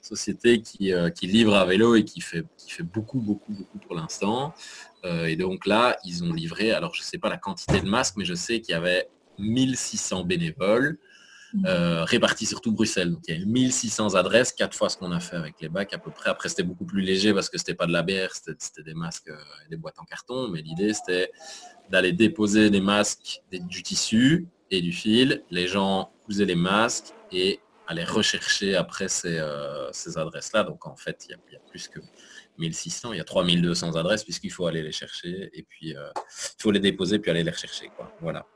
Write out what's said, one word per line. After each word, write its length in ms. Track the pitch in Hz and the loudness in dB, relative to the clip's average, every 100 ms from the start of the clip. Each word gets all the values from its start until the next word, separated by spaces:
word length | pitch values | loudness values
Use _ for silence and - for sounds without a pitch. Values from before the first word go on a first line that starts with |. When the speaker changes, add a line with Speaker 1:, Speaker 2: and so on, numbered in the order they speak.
Speaker 1:
société 600 | - 104 - 95 120 120 | -10 -8 -6 2 4 4
qui, 300 | 113 - 98 | 2 -4 0
euh, 180 | 90 85 | 2 2
qui 160 | 85 90 | 0 2
livre 280 | 107 110 | 4 6
à 100 | 101 | 6
vélo 300 | 90 92 117 | 6 6 8
et 100 | 117 | 6
qui 160 | 104 - | 4 -4
fait, 240 | - 85 78 _ | -8 -8 -8 _
qui 140 | - | -18
fait 120 | - | -10
beaucoup, 380 | 85 110 107 131 | -6 -6 -4 -4
beaucoup, 320 | 107 101 - | -2 -4 -4
beaucoup 260 | 101 92 101 | -12 -10 -16
pour 160 | - | -10
l'instant. 600 | 87 80 - 101 117 143 - - - - _ | -8 -8 -4 -2 -2 -4 -8 -18 -18 -20 _
Euh, 220 | 90 85 82 | -6 -2 -2
et 100 | 80 | 0
donc 300 | 92 92 98 | -2 -2 2
là, 320 | 107 123 - | 4 4 2
ils 200 | 90 87 | -4 -4
ont 80 | 87 | -2
livré, 400 | 82 82 82 107 | -2 -4 -2 0
alors 220 | 92 85 | 0 -2
je 80 | - | -6
sais 160 | - 92 | -8 -6
pas 100 | 101 | -4
la 100 | 87 | -4
quantité 420 | - 90 - 98 | -6 -8 0 0
de 80 | 90 | 2
masques, 260 | 113 131 107 | 0 0 -2
mais 80 | |
je 100 | 90 | -6
sais 260 | 87 - 117 | -6 -4 -4
qu'il 120 | 110 | -2
y 40 | 82 | -2
avait 320 | 87 92 - _ _ - | 2 0 -2 _ _ -8
mille 380 | 104 120 131 123 | -2 2 2 0
six 220 | - - | -4 -6
cents 260 | - 92 | -4 -4
bénévoles, 760 | 87 90 85 80 92 113 139 156 _ - - - - 220 | 0 0 0 -2 2 4 2 -2 _ -20 -20 -20 -8 -2
Speaker 2:
Mhm. 100 | 95 | 2
Speaker 1:
euh, 360 | 90 87 82 | 2 4 2
répartis 440 | 82 117 107 - 107 | 2 2 2 2 -4
sur 140 | - | -4
tout 120 | - | -2
Bruxelles. 400 | 104 110 - 87 | 2 2 2 0
Donc 100 | 85 - | -2 -4
il 100 | 82 | -4
y 20 | |
a 60 | 98 | 0
mille 260 | 120 127 | 2 4
six 160 | 123 110 | 2 -2
cents 280 | - 107 95 | 0 2 2
adresses, 360 | 90 107 127 | 4 4 4
quatre 240 | - 95 - | 0 -4 0
fois 120 | 98 | -2
ce 80 | - | -2
qu'on 160 | 90 | -4
a 80 | 87 | -4
fait 160 | - 87 | -4 -8
avec 240 | 76 - | -8 -10
les 80 | 78 | -8
bacs 260 | 85 101 | -6 -6
à 40 | 87 | -8
peu 120 | - | -12
près. 180 | - 104 | -6 -4
Après 200 | 92 92 | -4 -4
c'était 160 | - | -2
beaucoup 200 | 90 90 | -4 -4
plus 160 | 85 98 | -6 -2
léger 320 | 95 95 104 | 0 2 4
parce 160 | 95 92 | 2 0
que 100 | 87 | -6
c'était 160 | - | -6
pas 120 | 87 85 | -2 0
de 60 | |
la 100 | 85 | 2
bière, 320 | 85 95 92 | 0 -2 -2
c'était, 220 | - - 78 | -6 -12 -12
c'était 240 | - - | -12 -14
des 120 | 78 | -14
masques, 340 | 80 82 - - | -10 -10 -10 -16
euh, 80 | 76 76 73 | -20 -20 -20
et 40 | 76 | -14
des 60 | 82 | -12
boîtes 240 | 78 - | -12 -14
en 40 | |
carton, 440 | - - - 127 127 | -16 -16 -8 -6 -4
mais 140 | 82 | -6
l'idée 300 | 78 82 101 | -8 -2 0
c'était 380 | 107 - 90 90 - - - - - _ | 0 0 0 0 -4 -18 -18 -18 -20 _
d'aller 220 | 92 92 | 4 4
déposer 580 | 87 110 95 107 107 107 | 6 4 4 4 6 6
des 100 | 101 | 6
masques, 600 | 95 101 104 - - - _ | 4 4 2 -2 -10 -12 _
des, 80 | 92 | -12
du 240 | 87 - | -10 -10
tissu 640 | - 185 - 113 131 165 - _ _ | -6 -4 2 4 6 4 0 _ _
et 80 | 95 | 0
du 80 | 87 | 0
fil. 540 | 85 107 113 131 - - | -2 2 6 6 2 -4
Les 200 | 90 90 | -2 0
gens 420 | 98 98 95 - _ | 2 2 2 -2 _
cousaient 200 | - 101 | -8 0
les 120 | 98 87 | 2 4
masques 580 | 90 101 117 - - - - | 4 4 4 0 -8 -20 -8
et 300 | 92 92 - _ _ - | -2 0 -2 _ _ -8
allaient 160 | 85 | -6
rechercher 720 | 85 113 104 - - - 98 | -2 0 0 -2 -2 0 2
après 320 | 92 87 - 92 | 2 0 -4 -4
ces, 320 | - 90 82 | -4 -2 -4
euh, 540 | 78 73 71 73 64 | -4 -6 -8 -8 -10
ces 260 | - 87 85 | -10 -10 -6
adresses-là. 460 | 80 76 - 107 | -6 -6 -2 0
Donc 240 | 90 - 78 | 0 -4 -14
en 80 | 69 | -12
fait, 280 | - 85 - | -12 -12 -14
il 20 | |
y 40 | |
a, 40 | - _ | -20 _
il 20 | |
y 40 | 73 | -20
a 40 | _ | _
plus 160 | 90 - | -16 -16
que 140 | 80 - _ - - - - | -16 -20 _ -20 -20 -20 -6
mille 160 | 82 | -6
six 160 | 82 - | -4 -8
cents, 220 | - 123 | -8 -6
il 60 | 101 | -8
y 20 | |
a 40 | |
trois 200 | 76 95 | -2 0
mille 180 | 87 87 | 2 4
deux 140 | 87 85 | 2 0
cents 180 | 87 | -2
adresses 300 | 80 85 107 | -2 0 -2
puisqu'il 260 | - 90 95 | -2 -8 -8
faut 160 | - 87 | -4 -4
aller 160 | 80 | -2
les 80 | 78 | -6
chercher 600 | - - - 87 90 95 | -10 -10 -10 -8 -8 -10
et 100 | - | -16
puis, 320 | - - 80 71 | -20 -14 -14 -12
euh, 120 | 71 - - - - - | -12 -12 -12 -10 -12 -2
il 40 | |
faut 100 | 107 | 2
les 80 | 101 | 4
déposer 400 | 98 80 90 104 | 2 2 0 0
puis 100 | 95 | 0
aller 140 | 82 | 0
les 80 | 82 | 0
rechercher, 400 | 82 - - - - | -4 -10 -12 -14 -16
quoi. 140 | - - | -18 -10
Voilà. 240 | 82 78 - | -8 -8 -12